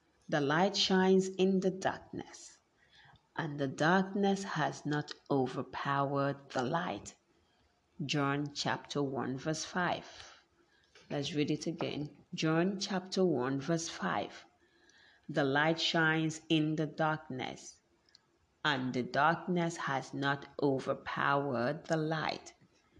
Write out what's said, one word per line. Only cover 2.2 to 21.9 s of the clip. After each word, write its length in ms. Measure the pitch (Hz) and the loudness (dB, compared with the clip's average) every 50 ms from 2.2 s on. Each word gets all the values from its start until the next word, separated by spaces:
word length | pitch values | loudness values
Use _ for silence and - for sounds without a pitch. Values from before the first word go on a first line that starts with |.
| - - - - - - - _ _ _ _ _ _ _ _ - - - - - _ _ - | -12 -12 -14 -20 -20 -20 -20 _ _ _ _ _ _ _ _ -20 -20 -20 -20 -20 _ _ -8
and 240 | - 156 156 143 143 | -6 -6 -4 -2 -2
the 80 | 139 135 | -2 -2
darkness 760 | 135 135 147 156 180 196 190 190 - 208 202 196 196 190 196 | 0 2 2 4 4 4 4 2 0 0 2 2 2 0 -2
has 420 | - - 165 147 139 139 - - | -4 -2 -2 -2 -2 -2 -4 -4
not 280 | 147 151 151 147 - - - _ - | -2 -2 -2 -2 -4 -10 -12 _ 0
overpowered 1080 | 139 139 127 127 - 139 127 - - - - 139 139 139 143 139 143 139 139 139 139 139 - - | 2 2 2 0 -2 -6 -8 -8 -8 -6 -2 0 0 0 0 0 0 0 0 0 -2 -4 -8 -8
the 140 | - 135 127 | -4 -2 -2
light." 500 | 123 127 165 175 90 92 101 - - - _ _ _ _ _ _ _ _ _ _ _ _ _ _ _ _ - 156 | 0 -2 -2 -2 -4 -6 -8 -10 -14 -18 _ _ _ _ _ _ _ _ _ _ _ _ _ _ _ _ -8 -6
John 460 | 131 143 151 139 139 139 143 147 143 143 | -2 0 0 2 2 0 0 -2 -4 -6
chapter 500 | - - 139 117 - - - - 143 143 | -4 -2 -2 -2 -2 -4 -6 -2 -2 -2
one, 340 | 135 135 127 117 120 131 135 | -2 -2 -2 -4 -4 -4 -4
verse 280 | - 160 156 151 - | -2 -4 -4 -4 -4
five. 400 | - - 185 180 165 101 80 - - - - - - - - _ _ _ _ _ _ _ _ _ _ _ - - - | -6 -2 -2 0 0 0 -2 -6 -12 -16 -18 -20 -20 -20 -20 _ _ _ _ _ _ _ _ _ _ _ -20 -12 -6
Let's 240 | - 147 143 139 175 | -4 -4 -4 -2 0
read 180 | 147 147 139 | 0 0 0
it 160 | 156 151 - 175 | 0 -2 -2 -4
again. 420 | 165 - - 131 - 135 147 147 - - - - - | -4 -4 -4 -4 -4 -4 -6 -8 -10 -14 -20 -14 -6
John 460 | - - 160 160 165 175 196 208 190 | -2 0 2 4 4 2 2 0 -2
chapter 440 | - - 196 185 190 - - 196 185 | -4 -2 -4 -4 -4 -2 0 2 4
one, 340 | 180 156 123 123 131 139 139 | 4 4 2 2 0 0 -2
verse 280 | 135 139 165 165 165 - | 0 0 0 -2 -2 -4
five. 560 | - - 190 180 165 104 - - - - - - _ _ _ _ _ _ _ _ - - - - - _ _ - | -8 -4 -4 -2 -2 -2 -2 -4 -8 -16 -20 -20 _ _ _ _ _ _ _ _ -20 -20 -20 -20 -20 _ _ -4
"The 140 | 147 156 147 | 0 2 2
light 360 | 135 135 143 151 160 165 165 | 4 4 4 4 4 2 2
shines 600 | - - - 170 160 156 156 160 160 160 156 - - - | 0 0 2 4 4 4 4 4 2 0 -2 -4 -2 2
in 260 | 165 156 151 156 156 | 2 2 4 2 0
the 100 | 156 156 | 0 -2
darkness, 920 | 151 156 - 160 156 156 151 - - 139 127 117 - - - - - - _ _ _ _ _ _ _ _ - _ _ _ _ _ _ _ _ - | -2 -2 0 0 0 0 -2 -4 -8 -8 -6 -6 -6 -8 -10 -14 -20 -20 _ _ _ _ _ _ _ _ -20 _ _ _ _ _ _ _ _ 0
and 280 | 156 147 131 127 127 120 | 0 0 0 0 -2 0
the 100 | 131 120 | -2 -2
darkness 720 | 120 - 131 143 156 170 165 - - 180 175 170 165 165 - | -2 2 2 4 4 4 2 0 -2 0 0 0 0 -2 -4
has 360 | - 143 139 135 135 - - | -4 -2 -2 -2 -4 -4 -6
not 320 | 139 139 139 139 139 - - - - | -2 0 0 0 -2 -4 -12 -6 0
overpowered 1200 | - 143 135 131 131 - 135 - - - - 147 143 143 143 143 139 143 131 113 117 127 151 165 - | 2 2 2 2 0 -2 -4 -4 -4 -6 -2 0 2 4 4 2 2 0 0 0 0 0 -2 -4 -4
the 120 | - | -2